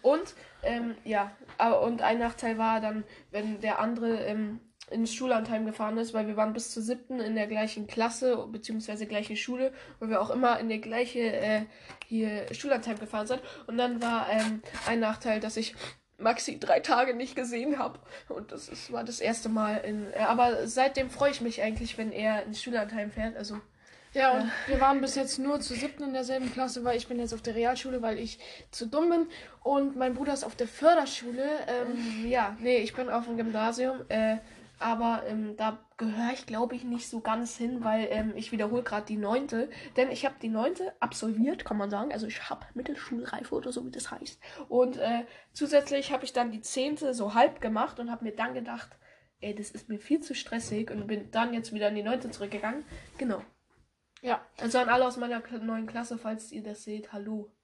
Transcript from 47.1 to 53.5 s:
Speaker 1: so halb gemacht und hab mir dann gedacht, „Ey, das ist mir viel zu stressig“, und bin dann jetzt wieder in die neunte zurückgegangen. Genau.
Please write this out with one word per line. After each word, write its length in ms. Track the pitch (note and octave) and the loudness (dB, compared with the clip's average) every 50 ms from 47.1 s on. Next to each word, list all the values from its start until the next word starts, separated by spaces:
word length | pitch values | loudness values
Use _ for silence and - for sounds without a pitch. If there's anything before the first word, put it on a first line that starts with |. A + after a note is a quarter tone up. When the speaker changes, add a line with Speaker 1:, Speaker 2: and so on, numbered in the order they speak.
| B3+ | 0
Speaker 1:
so 180 | A#3 G#3 G#3 G#3 | 0 -2 2 8
halb 260 | A#3 C4 D#4 - - | 8 8 8 6 0
gemacht 400 | - A3 A3 G#3+ B3+ - - - | -2 0 0 0 0 0 -2 -8
und 120 | A#3+ A#3 | -6 -6
hab 100 | A#3+ A3+ | -6 -4
mir 140 | A#3+ A3 G#3+ | -6 -6 -2
dann 180 | - A3+ B3 B3+ | -2 -2 -2 -2
gedacht, 360 | B3+ A#3 A#3+ A#3 A#3 - - - _ _ - - _ _ _ _ _ | -6 -6 -6 -8 -10 -10 -14 -20 _ _ -20 -20 _ _ _ _ _
„Ey, 140 | - G#3 G#3 | -8 -8 -6
das 160 | G#3 G#3 - | -6 -8 -10
ist 180 | - A3 - - | -10 -14 -8 -6
mir 80 | G#3+ | -8
viel 220 | G#3 - - C#4+ D#4+ | -8 2 2 2 2
zu 140 | D4 - C4 | 2 -4 -8
stressig“, 560 | - - - A#3 A#3 A3+ - G#3+ G#3 A3+ - | -8 -6 -6 -6 -6 -4 -2 -2 -2 -2 -4
und 160 | - G#3 G3+ | -6 -6 -4
bin 240 | G#3 A3 G#3 G#3 - | -4 -4 -4 -4 -2
dann 240 | - A3 A#3+ A#3+ A#3+ | 0 0 2 2 0
jetzt 180 | A3+ A3+ - A3 | -4 -4 -6 -4
wieder 140 | G#3+ G#3 G#3 | 0 2 2
in 60 | G#3+ | 2
die 80 | G#3 G#3 | 2 0
neunte 260 | A3 B3 B3 B3+ A#3 | 0 -2 -2 -2 -8
zurückgegangen. 560 | - - G3+ G3+ G#3+ G3+ G#3 G#3+ A#3+ D4 D4+ - - - - - - | -8 -6 -6 -6 -6 -4 -4 -4 -4 -6 -8 -12 -16 -16 -16 -18 -8
Genau. 240 | - C#4 A#3+ G3+ G3 - - | -4 -2 -2 -2 -2 -4 -12